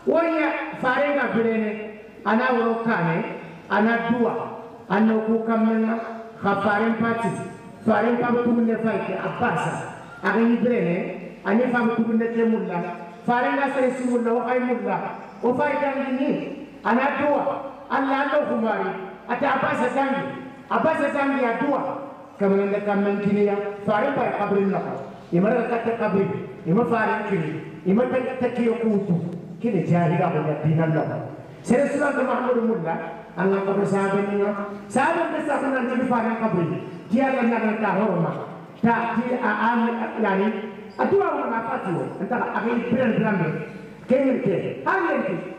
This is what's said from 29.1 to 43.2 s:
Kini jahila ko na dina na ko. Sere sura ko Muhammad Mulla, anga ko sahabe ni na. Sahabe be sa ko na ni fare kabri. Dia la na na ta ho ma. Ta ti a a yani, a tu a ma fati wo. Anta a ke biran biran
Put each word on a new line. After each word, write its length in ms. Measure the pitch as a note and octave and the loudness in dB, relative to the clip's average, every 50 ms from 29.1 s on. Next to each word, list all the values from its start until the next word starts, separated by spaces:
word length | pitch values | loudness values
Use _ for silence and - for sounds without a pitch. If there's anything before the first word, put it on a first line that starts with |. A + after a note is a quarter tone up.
| E3+ D#3 E3+ - - - - - - - | 0 0 0 -4 -6 -8 -10 -12 -10 -4
Kini 260 | - A#3 G#3 E3+ - | -2 0 0 0 2
jahila 440 | - E3 F3 E3+ D#3 - - F3+ F3 | 4 4 4 4 2 2 2 2 2
ko 60 | D#3 D3+ | 0 0
na 120 | D3+ D#3 D3+ - - | 0 -2 -2 0 2
dina 220 | D#3+ D#3 D#3+ E3 | 2 4 4 4
na 160 | D#3 D3+ D3+ | 2 2 0
ko. 140 | - - - - - - - - - - - - | 0 -2 -4 -6 -8 -8 -12 -14 -16 -16 -18 -12
Sere 260 | - - A#3 C4+ C#4+ - | 0 2 4 4 4 2
sura 240 | C#4+ C#4+ D4+ C#4+ | 2 0 0 0
ko 100 | C4 B3+ | 0 0
Muhammad 340 | B3 B3 A#3+ A#3 B3 B3+ A#3+ A#3 A3+ | 0 0 0 0 0 0 2 2 2
Mulla, 280 | A3+ G#3+ F3 D#3+ E3 D3+ - - - - - - - - | 2 0 0 -2 -2 -4 -4 -6 -8 -10 -12 -14 -12 -4
anga 220 | E3+ F#3+ F#3+ G3 G3 G3 | 0 2 2 2 2 0
ko 200 | G3 G3 G3+ G3+ | 0 2 2 2
sahabe 360 | - G3 G3 G3 G3 G3 G3+ G3+ G3+ | 2 2 2 2 2 2 0 0 0
ni 100 | G#3 G3+ | 0 0
na. 240 | G3+ G#3 - - - - - - - - | 0 0 0 -2 -6 -8 -10 -12 -12 -2
Sahabe 420 | - B3 C#4 D#4+ E4+ F4 E4 - | 0 2 2 2 2 0 0 -2
be 160 | - D4+ - | -2 -4 -2
sa 120 | D4 C#4 C4+ | -2 -2 0
ko 80 | C4+ C4+ | 0 0
na 100 | C4 B3+ | 0 0
ni 240 | A#3+ B3 - A#3+ C4 - | -2 0 0 0 0 2
fare 240 | B3 A#3 A3 A3+ A3 - | 2 2 2 0 0 0
kabri. 400 | A3 G#3+ E3+ F3+ E3 - - - - - - - - - | 0 0 2 0 0 0 -2 -4 -6 -10 -12 -14 -4 0
Dia 220 | G#3 C4 C#4 C4+ C4 | 2 2 2 2 2
la 80 | A#3+ | 2
na 160 | A#3 A3+ A#3 A3+ | 2 2 2 2
na 140 | A3 G#3+ G#3 - | 2 0 0 0
ta 120 | A3 G3 F3+ F#3+ | 0 0 2 2
ho 180 | G#3+ G#3 F3+ E3+ | 2 2 2 2
ma. 120 | D#3+ C#3+ - - - - - - - - - - | 0 0 -2 -6 -8 -10 -12 -16 -16 -18 -6 0
Ta 320 | - A#3 A#3 A3+ A3+ - A3+ | 2 2 4 2 0 0 -2
ti 200 | A3 B3 B3 B3+ A#3+ | -2 0 0 -2 0
a 120 | - G#3+ G#3+ G#3+ A3 | 0 0 0 2 2
a 40 | A#3 A#3+ A3+ A3+ A#3 A3+ A3+ A3 - - A3+ | 2 2 2 2 0 0 -2 -4 -6 -2 0
yani, 280 | G#3+ G3 F#3+ F#3+ G3+ A3+ - - - - - - - - - - | 2 2 4 2 2 2 0 -2 -6 -8 -10 -12 -16 -14 -4 -2
a 80 | - | 2
tu 100 | - E4+ G4+ | 4 4 4
a 260 | F#4 E4 D4+ C#4+ C#4 | 4 2 0 -2 -2
ma 120 | A#3 A#3 A#3 - - | -2 -2 -4 -2 -4
fati 200 | - - - F#3+ E3 | -4 -4 -2 -2 -2
wo. 80 | - - - - - | -2 -4 -6 -6 -6
Anta 160 | F#3+ - A#3+ - - - | -4 -2 -2 -2 -2 -2
a 80 | - G3 | -2 -2
ke 100 | G3 A#3 A#3+ A#3+ - - | 0 0 0 0 0 0
biran 220 | - B3+ B3+ A3+ G3+ | 2 2 4 4 4
biran 220 | - | 2